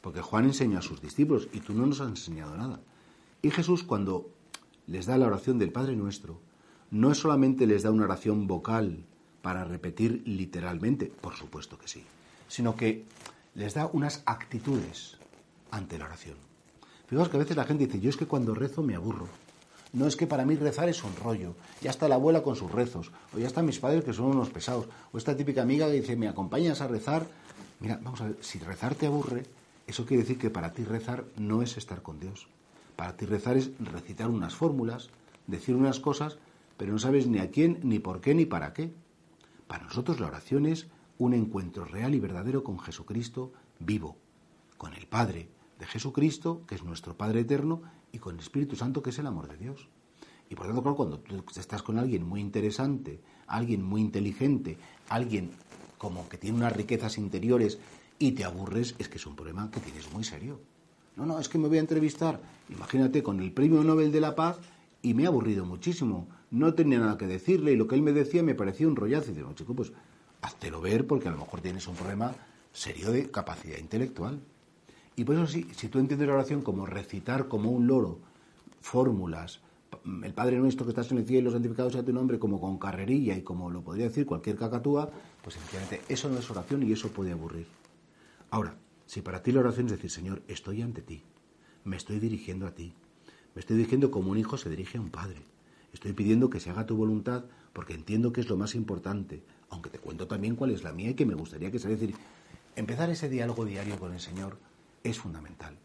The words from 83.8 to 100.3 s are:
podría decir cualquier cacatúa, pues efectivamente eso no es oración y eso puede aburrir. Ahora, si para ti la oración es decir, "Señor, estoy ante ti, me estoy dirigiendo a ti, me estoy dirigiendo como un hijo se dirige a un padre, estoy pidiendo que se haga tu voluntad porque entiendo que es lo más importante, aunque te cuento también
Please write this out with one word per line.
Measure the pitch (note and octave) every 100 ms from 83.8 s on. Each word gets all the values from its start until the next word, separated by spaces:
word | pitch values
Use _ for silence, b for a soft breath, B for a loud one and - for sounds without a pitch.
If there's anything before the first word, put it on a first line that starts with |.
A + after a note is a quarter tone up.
podría | D#2 F#2+ A#2
decir | A#2+ C#3
cualquier | F2+ G#2+ G2+
cacatúa, | A2+ A#2+ B2+ C#3+ D3 B B B
pues | F#2+ F2
efectivamente | D#2 F#2+ F#2+ - -
eso | C3 D3
no | B2+
es | A#2+
oración | G2+ F2 C#3+
y | A#2+
eso | A2 G#2+
puede | G2 F#2
aburrir. | E2+ D#2+ E2 E2 - - _ _ b b b b
Ahora, | A2 F2+ - _ _ -
si | -
para | - F#2
ti | B2+
la | C3
oración | B2 A#2 A#2+
es |
decir, | G2+ F2
"Señor, | - F2+ F#2+ -
estoy | G2 - G#2
ante | A#2+ A2
ti, | - D#2 - _ _ _ b b
me | G2+ F#2
estoy | - G#2
dirigiendo | A2 G#2 - F#2+ F#2+
a | -
ti, | E2+ - _ b b b b -
me |
estoy | - A2+
dirigiendo | A2+ C3 C3+
como | G#2+ F#2+
un | G2+
hijo | A2 C3+
se | -
dirige | D#2+ F2+ A#2+
a |
un | F#2
padre, | D#2+ F#2+ D#2 - _ b b b
estoy | - G#2
pidiendo | G2 G#2 A2 B2+
que | G2+
se | F2
haga | F#2 A2
tu | A2
voluntad | A2 G#2+ G2+ B2 B2 B B
porque | - E2
entiendo | E2 D#2+ G#2+ A#2+
que | A#2+
es | A#2
lo | F#2+
más | G#2 A#2
importante, | G#2+ F2+ F#2+ G2+ F#2+ D#2+ b b b
aunque | F2 D#2+
te | -
cuento | - D#2+
también | F2+